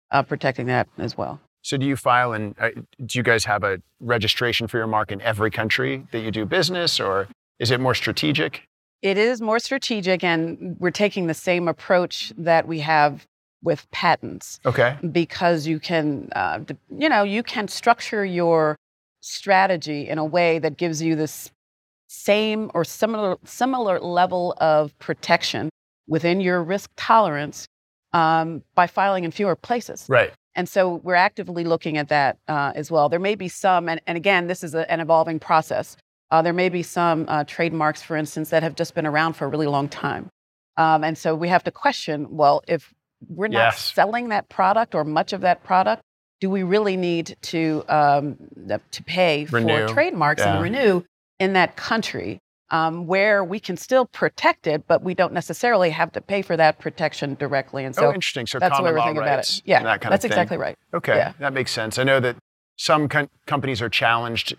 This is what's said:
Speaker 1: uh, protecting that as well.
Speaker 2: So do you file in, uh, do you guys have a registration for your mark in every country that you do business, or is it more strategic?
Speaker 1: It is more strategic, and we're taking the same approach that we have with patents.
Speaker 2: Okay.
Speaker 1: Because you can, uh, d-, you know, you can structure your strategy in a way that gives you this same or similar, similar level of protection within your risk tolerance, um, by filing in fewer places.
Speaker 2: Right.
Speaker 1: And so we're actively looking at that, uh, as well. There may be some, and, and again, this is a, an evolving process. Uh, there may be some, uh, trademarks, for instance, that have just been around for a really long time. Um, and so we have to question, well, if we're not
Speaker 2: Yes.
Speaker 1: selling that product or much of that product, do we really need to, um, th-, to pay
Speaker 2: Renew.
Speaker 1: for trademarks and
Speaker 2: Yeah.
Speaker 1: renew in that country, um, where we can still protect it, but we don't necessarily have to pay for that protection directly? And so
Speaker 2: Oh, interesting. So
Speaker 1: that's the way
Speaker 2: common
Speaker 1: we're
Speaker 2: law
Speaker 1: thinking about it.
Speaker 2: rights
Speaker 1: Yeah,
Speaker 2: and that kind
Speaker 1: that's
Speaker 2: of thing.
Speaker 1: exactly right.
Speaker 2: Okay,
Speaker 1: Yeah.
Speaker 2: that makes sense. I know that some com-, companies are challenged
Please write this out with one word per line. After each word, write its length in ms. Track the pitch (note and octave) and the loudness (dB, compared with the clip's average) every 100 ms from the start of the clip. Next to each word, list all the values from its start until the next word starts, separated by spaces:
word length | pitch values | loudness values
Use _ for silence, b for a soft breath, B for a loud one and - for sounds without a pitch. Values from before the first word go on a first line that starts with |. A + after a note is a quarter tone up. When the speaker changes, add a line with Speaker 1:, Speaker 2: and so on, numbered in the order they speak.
| - | -2
Speaker 1:
uh, 140 | C#3+ | 0
protecting 420 | C3 D3 C#3 C3 B2 | 0 -2 -4 -2 -2
that 220 | B2 - - | -2 -2 -6
as 180 | A#2+ - | -8 -6
well. 240 | D2+ - _ _ | -8 -10 _ _
Speaker 2:
So 140 | - C#3+ | -6 -4
do 100 | C3+ | -2
you 80 | |
file 380 | C3 C3+ B2 B2 | -2 2 2 2
in, 240 | G#2+ G#2+ - | -2 -6 -4
uh, 120 | A2+ - - - A#2 | -6 -6 -18 -14 -6
do 120 | B2 | -2
you 40 | |
guys 220 | A#2+ A#2 | 2 2
have 180 | - G#2 | 2 0
a 180 | G2 F#2 - - | -2 -4 -8 -10
registration 680 | A#2 A#2+ G#2 - B2 A2 A2+ | -2 0 0 0 0 -2 -2
for 120 | A#2+ | -2
your 100 | A2 | 0
mark 240 | G#2+ G#2 | -2 -2
in 80 | G2 | -2
every 320 | A#2 G#2 A2 | -2 0 -2
country 520 | G#2+ A2 - C3 C3+ - | -2 -2 -2 -2 -6 -8
that 80 | A2+ | -8
you 140 | A2 | -6
do 120 | G#2+ | -4
business, 540 | G#2 F3 F3+ F3+ E3+ - | -2 0 0 0 -2 -2
or 300 | G2+ F#2+ G2 - _ - | -2 -2 -4 -10 _ -6
is 100 | A#2+ | -2
it 80 | B2+ | 0
more 160 | C3 | 0
strategic? 680 | A#2 - C3 D#3 D3 D#3+ - _ _ _ - | 0 -2 -2 -2 0 -2 -6 _ _ _ -4
Speaker 1:
It 160 | G3 G3 | -2 2
is 240 | A3+ B3 | 2 0
more 200 | A3 A3+ | 0 -2
strategic, 640 | - C4+ - A3 F#3 F3+ | -2 -6 -4 -2 0 0
and 500 | F3+ E3 E3 - F#3 E3 | 2 0 0 -6 -10 -4
we're 100 | F3+ | -2
taking 380 | - G#3 G3+ E3+ | 0 0 0 -4
the 60 | |
same 340 | D#3 - F3 E3+ | -2 -2 0 -2
approach 640 | D3+ - F#3 F3 - - - | -4 0 2 0 -6 -12 -6
that 300 | E3+ E3 D3 | 2 2 2
we 140 | D#3+ | -4
have 460 | D3 D#3 D3 C#3 _ _ _ _ | 0 4 4 0 _ _ _ _
with 280 | E3+ D3 - | -2 -2 -4
patents. 680 | - F3 D#3 A#2+ - - - | -2 2 2 -2 -12 -16 -6
Speaker 2:
Okay. 320 | C3 B2 A#2+ C#3+ F3 | -2 2 2 2 -2
Speaker 1:
Because 540 | D#3+ E3 - F3 E3 D3+ | -2 -2 0 0 0 -2
you 120 | D#3 | -4
can, 520 | - E3 D3+ C3+ - | -2 0 0 -4 -6
uh, 260 | - F#2 E2+ | -4 -4 -4
d-, 180 | D#3 C#3 - - | -8 -14 -12 -4
you 140 | D#4 | 0
know, 140 | A3+ | 2
you 180 | G3+ G#3 | 0 -2
can 260 | A#3 A#3 G3+ | -4 -6 -6
structure 560 | - A#3 A#3 - A3 | -2 2 2 0 -4
your 500 | G3 F3 E3+ E3 D3+ D3+ _ _ _ _ | -2 0 2 4 2 -2 _ _ _ _
strategy 880 | - - G3+ F#3+ F#3+ F3 D3+ D3 C#3+ | -14 -8 2 4 4 0 -4 -8 -4
in 80 | D3+ | -4
a 80 | |
way 340 | D#3 F3 E3+ D#3+ | 0 2 2 2
that 200 | D#3 C#3+ | -2 -2
gives 240 | F3 D#3 | -4 -2
you 120 | E3 | -2
this 360 | D#3 D#3 - - _ _ _ _ _ _ | 0 -2 -6 -18 _ _ _ _ _ _
same 640 | - - G#3 A3 G#3+ G#3+ | -6 0 2 2 -2 -4
or 140 | E3 D#3+ | -4 -4
similar, 500 | - A3 A3 G3+ F3+ | -2 -2 0 -2 -4
similar 560 | - - B3 C4 A3 F3+ | -8 -4 -2 0 0 -2
level 540 | F3 F3 F3+ F3+ F3 - | 0 2 2 2 -2 0
of 360 | D#3+ D3+ D3+ _ | 2 4 2 _
protection 680 | - D#3 - E3+ - A2+ D3+ - _ _ - | -8 -4 0 0 0 -6 -8 -10 _ _ -4
within 320 | D#3+ E3+ F3+ | 0 2 2
your 220 | F#3 F3+ | 2 0
risk 280 | E3 G3 - - | 0 -4 -6 -6
tolerance, 680 | - A3+ G3 D3 D3 - - _ _ _ _ | 4 4 4 0 -6 -10 -18 _ _ _ _
um, 480 | F3 D#3+ D#3+ D#3+ D#3 - | 2 4 2 0 -6 -4
by 120 | - F3 | 0 0
filing 380 | - G3 F#3+ | 2 2 2
in 60 | E3+ | -2
fewer 240 | - G3+ | -2 0
places. 520 | D#3+ - A#3+ - - - | 0 -2 -4 -4 -12 2
Speaker 2:
Right. 240 | C3 F#2+ - _ | 4 4 -2 _
Speaker 1:
And 120 | - F3+ | -6 -2
so 280 | G3+ F#3 E3+ | 2 0 0
we're 100 | F3 | 0
actively 480 | F3+ F#3+ - F3+ F3 | 2 2 0 -8 -4
looking 360 | E3+ E3 E3 D#3 | -2 -2 -2 -4
at 100 | C#3+ | 0
that, 300 | D3 C3+ - - | 2 2 -2 -4
uh, 240 | D3+ C#3 | -2 -2
as 160 | - D3 | -4 -2
well. 200 | D#3+ D3 | 2 2
There 100 | E3+ | 2
may 140 | F#3+ | -2
be 140 | G#3+ F3+ | -4 -6
some, 420 | - G3 F3+ E3+ | -2 2 2 0
and, 100 | E3 - | -6 -6
and 100 | E3+ | -2
again, 300 | G3 F#3 F3 | 0 0 0
this 180 | F3+ | -6
is 100 | E3+ | -4
a, 160 | D#3+ E3 | -4 -2
an 100 | E3 | -2
evolving 380 | D#3+ D#3+ D#3+ D#3 | 2 2 2 -2
process. 600 | - D#3+ - - - - _ _ - | 2 2 2 -4 -6 -14 _ _ 0
Uh, 100 | D#3+ | 2
there 140 | E3+ | 4
may 160 | F3 F3+ | 2 0
be 120 | F3 | 0
some, 440 | D#3+ - E3+ D#3+ D#3+ | -4 0 2 2 0
uh, 160 | D3+ D3 | -2 -4
trademarks, 540 | - E3+ E3 D3+ D3+ | -2 -2 0 -2 -2
for 140 | - D#3+ | -6 -4
instance, 320 | D3+ - D#3 | -4 -6 0
that 140 | D#3+ | 0
have 120 | D#3+ | 0
just 200 | D3 E3 | -4 -4
been 120 | - D#3 | -2 0
around 280 | D3+ D#3+ | 0 0
for 100 | D#3 | -2
a 40 | C#3+ | -4
really 180 | D3+ D3+ | -2 0
long 220 | C#3+ C#3+ | 0 -2
time. 400 | - C#3+ - - _ _ _ _ - | -4 -6 -6 -10 _ _ _ _ 0
Um, 260 | D#3+ D#3 | 4 4
and 140 | D#3 D#3+ | 2 -2
so 160 | E3+ | -2
we 140 | D#3+ E3+ | 0 2
have 140 | F3+ | 2
to 60 | - | 0
question, 560 | - C#4 - - D3+ C#3+ | -2 -2 -2 -6 -6 -4
well, 340 | D#3 D3 D3 - | 2 4 4 0
if 260 | E3 - _ _ _ - | -4 -6 _ _ _ -14
we're 200 | E3 G#3+ | -8 -2
not 260 | G#3+ A2+ | 2 2
Speaker 2:
Yes. 180 | - - | 2 -2
Speaker 1:
selling 380 | - F#3+ A#3 A#3+ | 2 2 0 -2
that 180 | G#3 - | -4 -4
product 460 | - F#3+ G#3+ A3+ | 0 2 2 0
or 100 | E3+ | -2
much 280 | D3+ D3+ F3 | 0 -2 -2
of 80 | F#3+ | 0
that 200 | F#3+ E3+ | 0 0
product, 400 | - F#3 F#3+ A3+ _ _ _ - | 2 2 2 -2 _ _ _ -6
do 80 | F#3+ | -2
we 140 | G3 | 0
really 340 | F3+ G#3 G#3 F#3 | 2 2 2 0
need 400 | F3 E3+ E3 - | 0 -2 -4 -10
to, 420 | - E3+ D#3+ D#3 - | -6 -2 0 -2 0
um, 480 | D3+ D3 C#3+ C#3+ - D2 - F#2+ | 2 4 4 0 -8 -16 -14 -6
th-, 140 | G#2 - | -6 -8
to 120 | - | -14
pay 400 | - E3+ F3 D3 | -6 2 2 2
Speaker 2:
Renew. 420 | D3+ A#2 A2+ A2+ A2 | 0 0 2 2 0
Speaker 1:
for 60 | |
trademarks 500 | A2+ E4+ A3 D3 D3+ | 0 0 0 0 2
and 120 | G2+ | 2
Speaker 2:
Yeah. 80 | G2 | 2
Speaker 1:
renew 400 | E3+ B3+ A#3 F3+ - _ _ - | 0 2 2 2 -2 _ _ -2
in 140 | F#3+ | 2
that 240 | F#3+ F3 - | 4 2 0
country, 600 | - A3+ - A2 F2+ - _ _ - | -4 -4 -4 -6 -8 -10 _ _ -4
um, 360 | E3 D#3+ E3 E3 | 0 0 -2 -2
where 380 | F#3+ G#3 G3+ | 2 4 2
we 160 | F3 G#3 | 0 -6
can 160 | - F3+ | -6 -8
still 300 | - C4 B3 | 2 2 2
protect 600 | - D#3+ - - - E3+ | 0 -2 2 0 0 -2
it, 200 | D#3 - | -2 2
but 160 | E3 | 0
we 100 | F#3 | 2
don't 220 | F3 F3 | 0 0
necessarily 560 | B2+ - E3 A#3+ A3 F3+ | -2 -6 -2 2 4 2
have 220 | D#3 E3 | 2 -2
to 100 | - | -2
pay 180 | - G3 | -4 -4
for 160 | - E3 | -2 4
that 220 | D#3 - | 4 2
protection 560 | D#3 - D#3 - C#3+ | -6 -4 -4 -4 -6
directly? 500 | C3+ C#3 C3+ - C3+ | -4 -2 -2 -4 -8
And 100 | C3+ | -4
so 120 | B2+ - | 2 2
Speaker 2:
Oh, 80 | |
interesting. 320 | D#3+ - C#3 A2+ | 2 -4 -6 -6
So 120 | C3 | 0
Speaker 1:
that's 200 | F3+ C#3 | 2 2
the 40 | |
way 80 | F3 | 2
Speaker 2:
common 20 | |
Speaker 1:
we're 40 | D#3 | 2
Speaker 2:
law 40 | |
Speaker 1:
thinking 180 | A#2 D#3 | 0 0
about 100 | D3 | 0
it. 40 | C3+ | 0
Speaker 2:
rights 260 | - - - | -2 -4 2
Speaker 1:
Yeah, 120 | F3+ | 2
Speaker 2:
and 80 | A2+ | 4
that 140 | G2+ | 0
kind 120 | A2+ | 2
Speaker 1:
that's 120 | G3 | 2
Speaker 2:
of 60 | A#3+ | 2
thing. 80 | G#2+ | 0
Speaker 1:
exactly 180 | G#2+ - | 0 -2
right. 200 | C#2+ - - | -6 -8 -8
Speaker 2:
Okay, 220 | E3+ - G#2 | -4 2 2
Speaker 1:
Yeah. 160 | - - | 2 -2
Speaker 2:
that 120 | C#3 | -4
makes 200 | C3+ A#2 | -2 -4
sense. 260 | - A2 A2+ | -4 -4 0
I 60 | |
know 160 | C3+ C3+ | 2 4
that 160 | B2+ B2 _ _ _ - | 2 -4 _ _ _ -6
some 300 | - D#3 C#3+ | 2 2 2
com-, 220 | D3+ C#3+ _ | 0 -2 _
companies 380 | - D3 C#3 B2 | -4 -2 -2 -2
are 80 | A#2 | -2
challenged 640 | - A#2 A#2 A#2+ A2+ - | 2 2 2 0 -4 -6